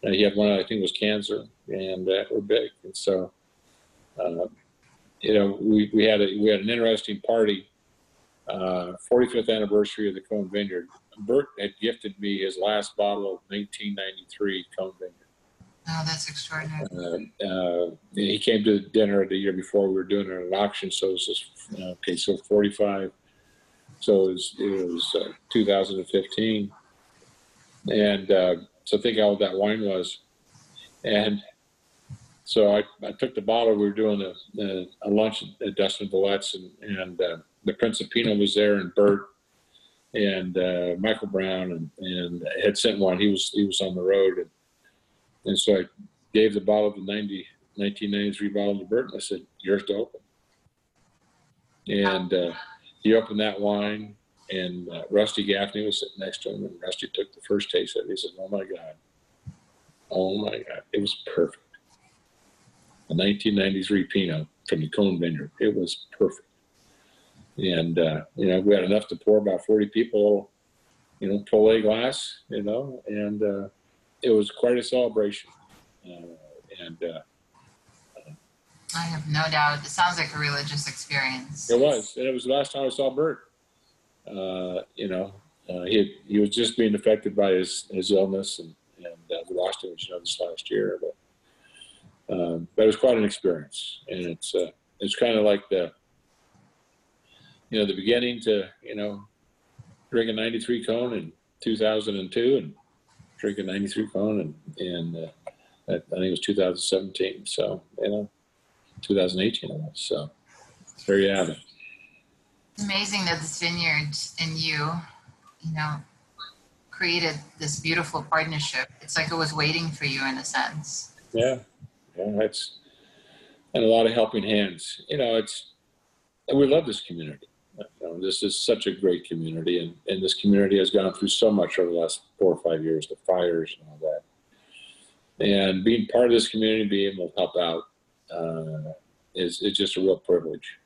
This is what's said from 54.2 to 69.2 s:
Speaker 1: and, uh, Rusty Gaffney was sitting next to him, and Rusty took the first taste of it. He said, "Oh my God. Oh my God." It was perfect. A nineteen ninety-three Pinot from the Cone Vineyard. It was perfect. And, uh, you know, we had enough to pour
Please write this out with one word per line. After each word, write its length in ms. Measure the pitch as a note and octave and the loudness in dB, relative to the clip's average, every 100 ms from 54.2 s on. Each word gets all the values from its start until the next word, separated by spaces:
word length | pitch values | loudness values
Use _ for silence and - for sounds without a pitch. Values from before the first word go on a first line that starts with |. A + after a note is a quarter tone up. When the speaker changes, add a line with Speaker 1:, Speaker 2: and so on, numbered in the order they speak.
| _ _ _ | _ _ _
Speaker 1:
and, 360 | F#2+ F2+ F2+ F2 | -6 -6 -6 -10
uh, 140 | E2+ E2+ | -10 0
Rusty 340 | G2+ G#2+ - | 2 2 0
Gaffney 420 | G2+ G2 G2+ G#2 G#2+ | 0 0 0 -2 -2
was 140 | G2 | -2
sitting 200 | - - | -4 -8
next 240 | F#2+ - | -10 -8
to 60 | - | -8
him, 160 | G#2 G2 | -8 -10
and 160 | F2+ | -10
Rusty 280 | F#2 F2+ G2 | -10 -8 -8
took 200 | - G2+ | -6 -8
the 80 | - | -10
first 280 | - G2+ - | -2 -2 0
taste 260 | F2+ - - | -2 -2 -6
of 100 | - | -6
it. 40 | |
He 80 | F#2+ | -6
said, 140 | - F#2 | -8 -10
"Oh 80 | F#2+ | -8
my 160 | G2+ | -6
God. 300 | F#2+ F#2+ D#2+ D#2 _ _ _ _ - - _ _ _ _ _ | -6 -10 -12 -20 _ _ _ _ -20 -20 _ _ _ _ _
Oh 280 | - F#2+ G2+ | -2 -2 -2
my 140 | G#2 | -4
God." 300 | - - - - | -6 -10 -14 -6
It 80 | - | -4
was 140 | G2+ - - - | -4 -6 -6 0
perfect. 260 | E2 - _ - _ _ _ _ _ _ _ _ _ _ _ _ _ | 0 -2 _ -20 _ _ _ _ _ _ _ _ _ _ _ _ _
A 40 | |
nineteen 420 | E2 F#2+ G2+ A2 G2+ | 0 2 2 2 2
ninety-three 500 | F#2+ F#2+ F#2 G2+ F2 | 2 0 2 2 2
Pinot 420 | - F#2 D#2 D#2 _ - | 0 0 -2 -6 _ -4
from 140 | E2+ | -2
the 80 | D2+ | -2
Cone 300 | - G2+ F#2 | 2 2 2
Vineyard. 320 | E2+ D#2 C#2+ _ | -2 -4 -8 _
It 160 | A2 G#2 | 0 0
was 320 | F2 - - - | -4 -6 -14 0
perfect. 300 | F#2+ - _ _ _ _ _ _ _ _ _ _ - - | 0 0 _ _ _ _ _ _ _ _ _ _ -18 -4
And, 400 | F#2+ E2+ E2 E2 | 0 0 2 2
uh, 280 | D#2+ D#2 - - | 2 0 -8 -2
you 120 | F#2+ | 2
know, 120 | F#2 | 4
we 160 | G2 G2+ | 6 4
had 80 | |
enough 240 | F#2 G#2 G#2 | 4 0 0
to 60 | |
pour 220 | E2+ | -4